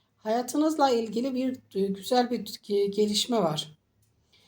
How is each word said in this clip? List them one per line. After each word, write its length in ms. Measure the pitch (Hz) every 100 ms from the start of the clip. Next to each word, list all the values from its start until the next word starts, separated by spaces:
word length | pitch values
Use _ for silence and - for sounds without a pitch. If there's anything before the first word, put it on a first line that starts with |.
| _ _
Hayatınızla 720 | 220 233 247 294 311 311 269
ilgili 440 | 233 226 202 269
bir, 460 | 254 262 254 - 196
e, 60 | 196
güzel 440 | 196 - 247 247
bir 140 | 240
ge-, 460 | 202 - - 202 202
gelişme 520 | 202 208 208 - 233
var. 340 | 170 151 - - _ _ _ _ _ _